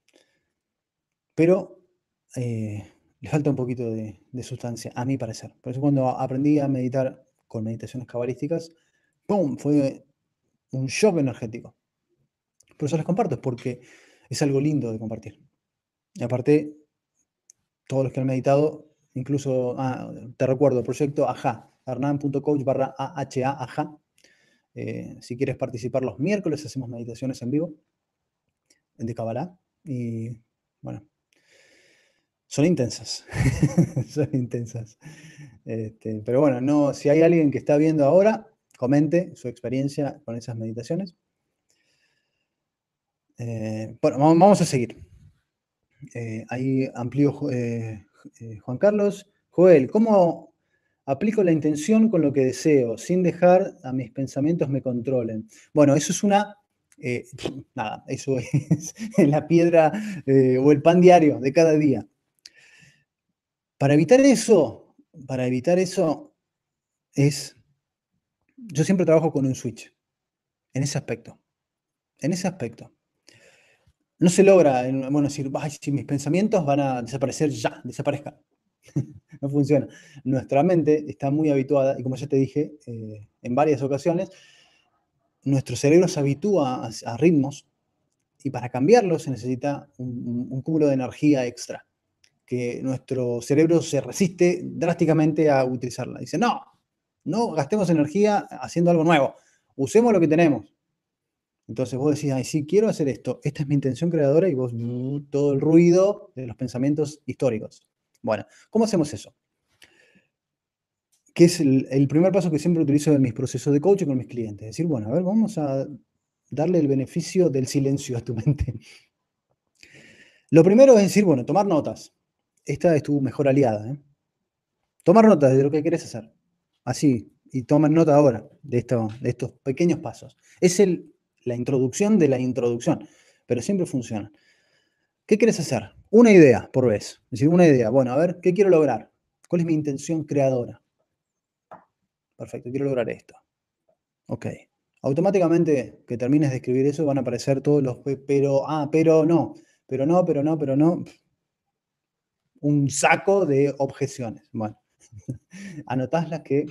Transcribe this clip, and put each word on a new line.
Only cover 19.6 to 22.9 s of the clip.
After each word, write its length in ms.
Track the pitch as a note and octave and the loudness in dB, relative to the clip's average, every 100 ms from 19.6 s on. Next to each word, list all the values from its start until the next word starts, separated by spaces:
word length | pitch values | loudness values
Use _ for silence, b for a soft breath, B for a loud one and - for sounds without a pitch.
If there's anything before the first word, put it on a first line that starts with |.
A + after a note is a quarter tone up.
| B2 B2 | -4 -4
ah, 340 | C3 A#2 A2+ - - - | -6 -6 -10 -14 -18 -4
te 100 | C3 | -2
recuerdo, 360 | B2+ C#3 B2 | 2 2 0
proyecto 420 | A#2+ B2 D3 D3 C3 | -2 -4 -4 -2 -2
Ajá, 460 | B2 C#3 A2 - _ - | -2 -6 -6 -12 _ -12
hernán 320 | B2 C#3+ C#3+ | -6 -4 -4
punto 240 | C#3+ C#3 | -4 -4
coach 200 | D3+ D3 | -2 -2
barra 320 | B2+ C3 D3+ | -2 -2 -4